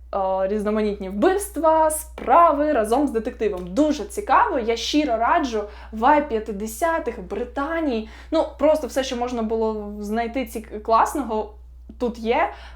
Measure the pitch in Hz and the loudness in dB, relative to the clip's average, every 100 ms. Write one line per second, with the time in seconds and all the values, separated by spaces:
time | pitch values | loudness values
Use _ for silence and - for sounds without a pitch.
0 | - 196 190 190 190 214 208 214 214 202 | -6 -2 0 0 0 -2 -2 0 -2 -2
1 | 185 202 339 392 - 294 320 320 311 311 | -6 2 2 2 -2 0 2 4 4 0
2 | - - - 311 339 285 302 277 208 240 | -8 -8 4 6 8 4 2 2 2 2
3 | 285 226 233 - 208 185 180 196 302 247 | 2 -2 -4 -2 -2 -2 -4 2 2 0
4 | - - - 320 466 294 220 226 - 294 | -4 -8 2 4 4 2 -2 -2 0 0
5 | 294 220 233 339 269 220 208 - - 220 | 2 0 2 2 2 -2 -6 -10 -14 0
6 | 247 294 294 220 220 196 220 - 330 330 | 4 4 2 -2 -4 -6 -8 -2 -2 0
7 | 240 226 180 202 240 277 285 330 302 226 | -4 -8 -8 -6 -6 -6 -4 -2 0 -2
8 | 220 - - 311 - - 294 302 247 269 | -4 -14 -2 0 0 2 2 2 0 -4
9 | 262 247 247 240 220 226 220 214 208 208 | -4 -4 -4 -2 -2 0 -2 -2 -8 -10
10 | 208 226 233 269 233 233 - 214 226 226 | -4 -4 -2 -4 -6 -8 -10 -10 2 4
11 | - 302 233 220 214 - - - - - | 4 0 -4 -6 -6 -12 -20 -20 -20 -6
12 | 240 226 220 277 403 - - | -4 -4 -2 0 0 -4 -16